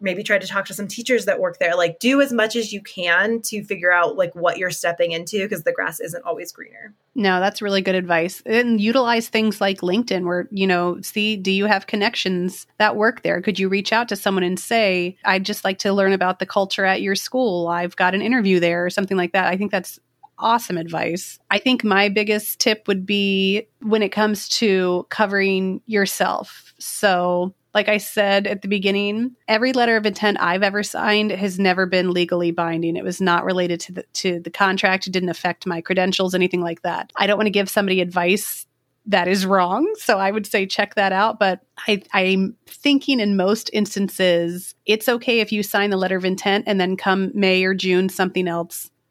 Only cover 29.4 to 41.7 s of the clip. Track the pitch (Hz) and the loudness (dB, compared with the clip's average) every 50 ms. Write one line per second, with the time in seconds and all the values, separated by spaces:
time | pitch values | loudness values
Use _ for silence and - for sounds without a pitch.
29.4 | _ - 220 220 247 262 254 247 240 233 226 220 214 214 196 - 214 208 208 - | _ 0 0 2 2 2 2 4 4 4 4 2 2 0 0 0 0 0 2 2
30.4 | - 170 180 190 208 196 196 208 202 - - - - 214 208 214 208 190 202 190 | 0 0 2 2 2 2 2 0 -4 -4 -4 -2 0 2 2 2 2 0 -2 -2
31.4 | 202 196 180 185 196 185 180 185 190 180 185 185 180 180 180 180 175 - 180 175 | -2 -2 0 2 2 2 2 2 2 2 2 2 2 2 2 0 0 0 0 0
32.4 | 175 170 170 175 170 165 165 165 165 165 170 180 - 185 180 - 190 180 175 175 | 0 0 0 0 -2 -2 -2 -2 0 -2 -2 -2 -4 -4 -4 0 2 2 2 2
33.4 | - 190 185 185 180 175 175 170 - - 180 185 - _ - - - 185 175 170 | 2 0 0 0 0 0 -2 -4 -6 -10 -12 -12 -12 _ -8 -4 -2 -2 -2 -4
34.4 | 170 170 - - 202 190 190 190 - 185 185 190 - 190 185 185 180 175 160 - | -6 -6 -2 0 0 2 2 2 2 2 0 0 -2 -2 -2 -2 -2 -2 -4 -2
35.4 | - 175 170 - - 190 170 165 - - 185 190 185 185 180 - 190 180 185 185 | -4 -4 -4 -4 -6 -6 -6 -4 -2 -2 0 2 2 2 2 0 0 0 2 2
36.4 | 185 180 180 180 175 170 165 - - 170 170 - - - - - 202 196 208 196 | 2 2 0 0 -2 -4 -6 -6 -6 -6 -6 -6 -8 -6 -2 0 2 2 2 2
37.4 | 214 214 185 202 196 196 - 214 202 190 185 185 175 175 180 180 175 180 202 202 | 2 0 2 0 0 0 0 0 0 2 2 0 0 0 -2 0 2 2 2 0
38.4 | - - - - - _ _ _ _ _ _ _ - 214 202 185 175 180 196 196 | 0 -6 -10 -12 -14 _ _ _ _ _ _ _ -4 0 0 2 2 2 0 0
39.4 | 190 185 196 190 180 175 190 247 320 427 427 - - - 214 190 196 196 208 220 | 2 2 4 4 4 2 2 0 0 0 -2 -2 0 0 0 2 2 0 0 -2
40.4 | 208 - - 202 196 190 - - 208 - - 208 196 190 185 190 214 226 220 - | -2 -2 -2 -2 -2 -2 -2 -2 -2 -2 0 0 0 2 2 2 2 0 2 2
41.4 | 202 190 180 - _ _ | 2 2 0 -2 _ _